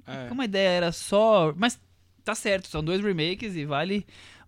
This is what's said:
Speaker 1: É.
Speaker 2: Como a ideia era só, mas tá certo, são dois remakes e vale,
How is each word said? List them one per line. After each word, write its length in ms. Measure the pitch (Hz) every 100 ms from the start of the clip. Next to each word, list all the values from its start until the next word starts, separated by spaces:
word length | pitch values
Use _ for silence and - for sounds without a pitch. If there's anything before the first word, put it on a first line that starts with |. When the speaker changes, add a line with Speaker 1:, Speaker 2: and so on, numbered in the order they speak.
| -
Speaker 1:
É. 220 | 135 127
Speaker 2:
Como 120 | 247
a 60 | 247
ideia 220 | 190 190
era 220 | 180 170
só, 600 | 165 - 202 220 208 156
mas 240 | 151 233 - _ _ _ _
tá 100 | -
certo, 340 | 226 220 196 190
são 140 | 156
dois 200 | 156 190
remakes 520 | 208 180 156 208 226
e 120 | 175 147
vale, 400 | 139 170 202 - - - -